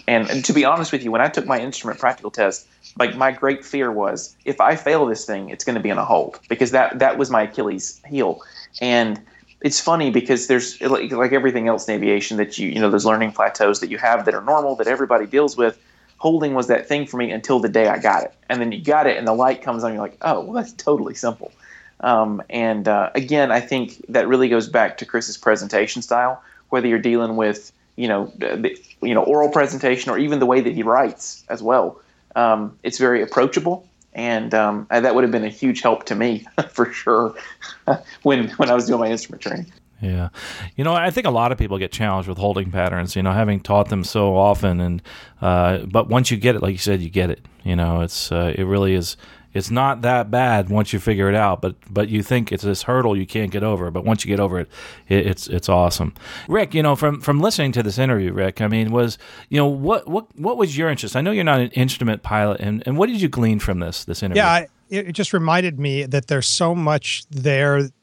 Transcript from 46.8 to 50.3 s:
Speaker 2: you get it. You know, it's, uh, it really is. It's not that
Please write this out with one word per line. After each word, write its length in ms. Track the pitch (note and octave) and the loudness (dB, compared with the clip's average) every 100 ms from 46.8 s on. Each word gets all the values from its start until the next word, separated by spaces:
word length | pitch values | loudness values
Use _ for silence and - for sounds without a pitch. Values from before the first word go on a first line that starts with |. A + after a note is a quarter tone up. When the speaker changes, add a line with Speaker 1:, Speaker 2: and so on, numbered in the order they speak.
| G#2 G2 | -2 -2
Speaker 2:
you 80 | E2+ | -2
get 180 | F#2 F2+ | -2 -2
it. 180 | - - _ | -2 -10 _
You 120 | - F2 | -4 0
know, 240 | E2+ E2+ | 0 0
it's, 320 | E2+ - - | -2 -6 -4
uh, 220 | E2+ F2 - | -2 -2 -2
it 60 | |
really 320 | F#2+ G2+ G2 | 0 2 2
is. 240 | F#2+ E2+ - - - _ | 2 -2 -10 -18 -20 _
It's 180 | F#2+ F#2+ | -8 -4
not 300 | A#2+ C3+ B2+ | 0 0 0
that 300 | B2 B2 G#2+ | 0 0 0